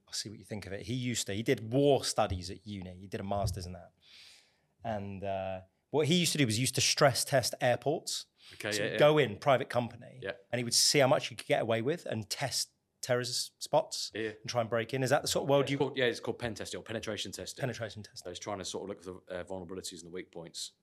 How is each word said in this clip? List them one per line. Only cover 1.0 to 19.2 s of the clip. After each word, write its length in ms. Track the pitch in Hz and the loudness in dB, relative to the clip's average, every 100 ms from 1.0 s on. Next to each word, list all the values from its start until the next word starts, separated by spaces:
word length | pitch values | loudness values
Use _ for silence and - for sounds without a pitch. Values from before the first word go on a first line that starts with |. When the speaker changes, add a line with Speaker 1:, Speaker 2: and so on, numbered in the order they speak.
| 123 113 - | -2 -2 -2
Speaker 1:
to, 60 | |
he 100 | 98 | -2
did 280 | 113 147 110 | 2 0 2
war 320 | 131 143 127 | 4 6 6
studies 460 | - - 104 92 90 | 4 2 2 0 -6
at 160 | - 104 | -10 -10
uni. 300 | 101 90 90 | -8 -8 -12
He 80 | 98 | -10
did 120 | 107 | -8
a 40 | |
master's 420 | 98 101 98 92 87 | -2 0 0 -2 -8
in 80 | |
that. 180 | 87 87 _ - - - - _ _ _ _ | -12 -16 _ -20 -20 -20 -20 _ _ _ _
And, 400 | 113 107 98 98 | -6 -6 -6 -6
uh, 360 | 98 95 95 95 - _ _ | -4 -4 -4 -6 -10 _ _
what 160 | 139 143 | 0 4
he 80 | 180 | 4
used 160 | 165 | 4
to 60 | 151 | 4
do 80 | 123 | 4
was 100 | 107 | 4
he 60 | |
used 140 | 127 - | 0 2
to 60 | |
stress 420 | - - 143 113 - | 2 6 6 6 2
test 280 | 135 110 - | 2 2 0
airports. 640 | 127 120 135 135 - - - _ - | 2 2 0 -2 -4 -8 -8 _ -20
Speaker 2:
Okay, 180 | - 107 | -8 -4
Speaker 1:
So 60 | 104 | 0
Speaker 2:
yeah, 20 | 107 | 0
Speaker 1:
he'd 40 | |
Speaker 2:
yeah. 60 | 101 | 6
Speaker 1:
go 180 | 147 151 | 8 8
in, 180 | 120 101 | 4 2
private 320 | 147 123 135 | 4 4 4
company, 500 | 120 117 - - - | -2 -2 -6 -18 -10
Speaker 2:
Yeah. 100 | 92 - _ | -10 -10 _
Speaker 1:
and 80 | 120 | -4
he 40 | |
would 100 | 117 | 0
see 260 | - - 147 | 4 6 6
how 80 | 131 | 6
much 200 | 156 - | 4 2
he 80 | 113 | -8
could 120 | - | 0
get 140 | 143 | 0
away 200 | 117 113 | 2 0
with 240 | 120 170 - | 0 -4 -4
and 220 | 113 104 | -4 -4
test 400 | - 135 - - _ _ _ | -4 -2 -2 -4 _ _ _
terrorist 500 | - 123 123 127 - - | -2 0 0 -4 -6 -8
spots 500 | - 147 - - - | 0 0 0 -4 -6
Speaker 2:
Yeah, 80 | 101 | -4
yeah. 80 | 110 107 | -6 -6
Speaker 1:
and 80 | - | -4
try 120 | 120 | -2
and 80 | 107 | 0
break 240 | 117 113 | 0 -2
in? 100 | 131 | 0
Is 60 | 127 | 2
that 120 | 143 | 2
the 60 | - | 2
sort 160 | 175 | 0
of 60 | 139 | 4
world 140 | 139 | 4
Speaker 2:
It's 80 | 135 | 4
Speaker 1:
you 60 | 139 | 0
Speaker 2:
called, 200 | 135 131 | -2 2
yeah, 80 | 123 | 0
it's 140 | 110 | 0
called 200 | - 113 | -4 -6
pen 140 | 120 | -6
testing 260 | 104 95 95 | -6 -8 -10
or 40 | |
penetration 480 | - 110 - 101 101 | -6 -6 -4 -6 -6
testing. 300 | 92 92 - | -8 -10 -6
Speaker 1:
Penetration 420 | 117 113 110 107 | -6 -4 -8 -10
testing. 180 | 101 - | -14 -14
Speaker 2:
So 60 | - | -12
it's 100 | 87 | -10
trying 200 | 113 98 | -8 -6
to 60 | 90 | -6
sort 180 | 95 | -8
of 60 | 95 | -8
look 140 | 104 | -10
for 180 | 95 90 | -10 -14